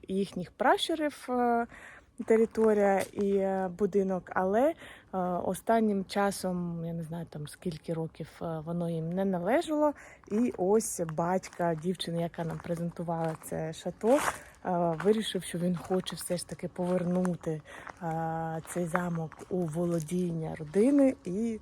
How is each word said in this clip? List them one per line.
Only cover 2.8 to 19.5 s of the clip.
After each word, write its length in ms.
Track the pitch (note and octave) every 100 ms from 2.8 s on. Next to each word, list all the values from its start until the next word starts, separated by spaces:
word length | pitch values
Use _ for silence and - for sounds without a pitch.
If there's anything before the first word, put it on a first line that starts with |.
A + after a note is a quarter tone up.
| G3+ F#3+
і, 360 | - - G3 G3
е, 340 | F#3+ F#3+ F#3 F3
будинок, 540 | G3+ G3+ F#3+ F#3 - F3+
але, 340 | F#3+ G#3+ D4
е, 40 | - - - - F#3 F3+ F3 -
останнім 600 | F#3 - A3+ A3 G3 F#3
часом, 800 | G3+ G3+ F#3 F#3 F3+ F3 E3+ E3
я 80 |
не 100 | E3+
знаю, 220 | D#3 E3+ E3
там 180 | D3+ D3
скільки 460 | - F3+ D#3 -
років, 340 | D#3+ D#3+ - D#3 -
е, 180 | E3+ D#3+ D#3
воно 240 | F3 E3+
їм 240 | E3 D#3+
не 120 | F3+ G3
належало, 680 | F3+ F3+ D4+ E4+ D4+ D4+ - - - -
і 220 | G#3 B3 -
ось 440 | F3+ A3 A3 - E3
батька 640 | D#3 E3+ F#3+ - - E3+ D#3+
дівчини, 460 | F3 F3+ F3+ E3+
яка 220 | E3+ -
нам 160 | E3 D#3
презентувала 720 | - E3 E3+ - E3+ E3 E3 D#3
це 300 | - E3 D#3+
шато, 360 | E3 F3+ - G#3+ D4
е, 40 | - - - - - F3 E3+ D#3
вирішив, 400 | F#3 A3 - F#3
що 140 | - E3+
він 180 | F3+ E3+
хоче 400 | - F#3 - E3+
все 220 | - F3
ж 120 | -
таки 180 | E3+ F3
повернути, 960 | - F3+ F3+ F3 F3+ F3+ E3 E3 D#3 - - - -
е, 580 | E3+ D#3+ E3 E3 E3 D#3+ -
цей 180 | F3 F3
замок 520 | F3 F3 E3 D#3+ -
у 80 | -